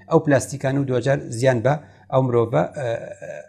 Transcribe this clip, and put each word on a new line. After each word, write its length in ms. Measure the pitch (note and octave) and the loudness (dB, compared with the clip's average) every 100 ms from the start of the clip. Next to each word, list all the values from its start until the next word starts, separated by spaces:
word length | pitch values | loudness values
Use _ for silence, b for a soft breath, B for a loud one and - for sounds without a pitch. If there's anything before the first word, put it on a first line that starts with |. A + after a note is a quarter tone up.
| - | 0
ئەو 120 | D#3+ | 2
پلاستیکان 560 | D#3 C3 - C3+ C3+ C#3 | 4 2 0 -6 -4 -2
و 60 | |
دوجار 360 | C3 B2 B2 C#3+ C3+ | 0 0 0 0 -2
زیان 300 | A#2 C3 B2 | 0 2 4
بە 120 | A#2+ D3+ B B B | 2 0 B B B
ئەو 120 | C3+ | 0
مرۆڤە، 400 | C3 A#2 G#2+ C#3+ F3 | 2 2 2 0 -2
ئە، 220 | D3+ B2 A#2 - - D#2+ D2 | -4 -6 -6 -8 -14 -14 -14